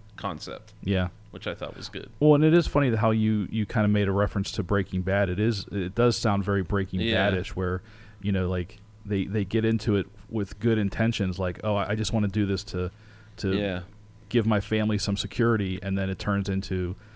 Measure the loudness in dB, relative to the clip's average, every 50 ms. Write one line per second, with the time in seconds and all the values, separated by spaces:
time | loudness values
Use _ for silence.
0 | -20 -20 -14 -8 -6 -6 -6 -6 -8 -10 -12 -12 -14 -18 -16 -8 -2 0 2 2
1 | 2 0 -4 -8 -20 -18 -14 -10 -8 -8 -8 -6 -8 -10 -10 -10 -12 -10 -10 -10
2 | -12 -10 -4 2 6 6 6 8 6 6 6 6 4 4 2 2 2 2 2 2
3 | 2 2 4 4 4 2 2 0 0 -2 -2 -2 -2 0 0 2 2 4 4 4
4 | 2 2 2 2 0 0 0 -2 -4 -4 -2 -4 -2 0 0 0 0 0 -2 -2
5 | 0 0 2 2 2 0 0 0 0 0 0 -2 -4 -6 -4 -4 -4 -2 0 2
6 | 2 4 2 2 2 2 2 2 0 0 0 0 0 0 0 -2 -2 -2 -2 -2
7 | -2 0 0 2 2 2 0 0 -2 -4 -6 -4 -2 -2 -2 -4 -6 -12 -20 -20
8 | -20 -20 -16 -8 -4 -2 0 0 0 0 -2 -4 -4 -6 -10 -20 -20 -20 -20 -14
9 | -8 -4 -2 -2 -2 0 -2 -2 -2 0 0 0 2 2 0 0 0 2 2 0
10 | 0 -2 -8 -20 -14 -8 -4 -4 -4 -6 -6 -2 0 2 2 2 0 0 0 0
11 | 0 0 0 0 -2 -2 -2 -2 -4 -4 -4 -4 -4 -2 0 0 0 -2 -2 -2
12 | -2 0 0 0 0 0 0 0 0 0 0 -4 -4 -6 -6 -4 -4 -4 -6 -12
13 | -20 -20 -20 -20 -20 -20 -12 -4 -2 0 0 0 0 -2 -4 -4 -8 -10 -18 -20
14 | -20 -20 -20 -20 -8 0 0 2 4 4 2 2 2 0 0 2 2 2 0 0
15 | 0 0 -2 -2 -2 -4 0 2 2 4 4 2 0 -2 -4 -4 -4 -2 -2 -2
16 | -2 -2 -4 -4 -2 -2 0 0 0 0 -2 -2 -2 -2 -2 -2 -2 -4 -6 -8
17 | -12 -20 -20